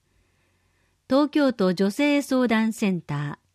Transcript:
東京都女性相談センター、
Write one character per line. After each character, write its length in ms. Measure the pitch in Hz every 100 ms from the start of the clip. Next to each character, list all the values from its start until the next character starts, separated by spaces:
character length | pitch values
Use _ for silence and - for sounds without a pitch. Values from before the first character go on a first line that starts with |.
| _ _ _ _ _ _ _ _ _ _ _
東 200 | 262 294
京 220 | 302 277
都 220 | 240 185
女 180 | 175 196
性 300 | 202 294 285
相 260 | 285 262 247
談 240 | 226 220
セ 180 | 214 208
ン 120 | 180
タ 140 | - 143
ー、 200 | 147 - _